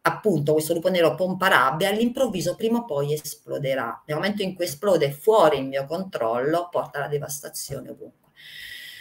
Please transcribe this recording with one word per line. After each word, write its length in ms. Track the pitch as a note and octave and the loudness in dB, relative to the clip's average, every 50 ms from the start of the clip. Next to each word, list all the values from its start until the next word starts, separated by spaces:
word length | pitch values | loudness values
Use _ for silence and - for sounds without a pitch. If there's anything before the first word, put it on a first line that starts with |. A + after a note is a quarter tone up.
| - A3+ | -2 -2
appunto, 440 | - - - G#3+ E3+ D#3 C#3+ D#3 D3+ | -2 0 0 0 2 2 2 2 2
questo 220 | D#3 D3+ - E3+ | 2 2 0 -2
lupo 140 | E3+ D#3+ - | 0 0 0
nero 260 | - F3+ E3 D3+ C#3+ | 2 4 4 4 4
pompa 340 | D3 F#3 F#3 F#3 - F#3 F#3+ | 2 0 -2 0 0 2 4
rabbia, 400 | F3+ C3+ B2 C3 D#3+ D#3+ F#3+ G3 | 6 6 6 4 2 2 0 0
all'improvviso 640 | G#3 G#3+ A#3 A#3+ A#3+ C4 C4 B3 - F3+ D3+ E3+ F3+ | 2 2 0 0 2 0 0 0 0 -2 -2 -2 -2
prima 240 | - G#3+ A3+ A#3 A#3+ | -2 0 0 0 0
o 60 | A#3 | -2
poi 280 | - D3 C#3 C#3+ C#3+ D3+ | -2 -2 -2 0 0 -2
esploderà. 880 | D3 - - - - _ C3+ C3+ C3+ C#3 C3+ C3+ C3 A#2 A#2 - - - | -2 -4 -8 -12 -14 _ -8 -6 -4 -2 -2 -2 -2 -2 -4 -6 -8 -8
Nel 100 | - D3+ | -6 -4
momento 260 | D3+ E3 G3+ G3+ G3+ G3+ | -2 -2 -2 -2 -2 -4
in 120 | F#3 - | -4 -4
cui 100 | - F3 | -4 -4
esplode 480 | F3 - - - G#3 F#3 D#3+ D3 C#3 C#3+ | -4 -4 -2 2 2 4 4 4 2 0
fuori 460 | - - A3 A3 A3 F3 D#3 C#3+ C3+ | 2 2 4 6 8 8 6 6 4
il 80 | C3+ | 0
mio 200 | C3+ C3+ C3+ C3+ | -2 -4 -4 -4
controllo, 840 | C#3 D#3+ F3 F#3+ F#3+ - - A#2 A2+ A2+ B2 B2+ D3 D#3 A3+ A#3 - | -4 -4 -6 -6 -6 -6 -2 -2 0 0 0 0 0 0 0 -2 -2
porta 280 | - C3+ - - - C#3+ | -4 -4 -4 -4 -6 -6
alla 100 | C#3 - | -4 -4
devastazione 840 | D3 D3 D3 - - - - D#3+ - - - - C#3 B2+ C3 - | -4 -4 -4 -6 -10 -10 -12 -12 -10 -10 -10 -8 -10 -10 -10 -12
ovunque. 360 | A2+ - - - - _ _ _ _ - - - - - - - - - - - - - | -16 -16 -18 -20 -20 _ _ _ _ -20 -20 -20 -18 -16 -16 -16 -14 -16 -16 -16 -18 -18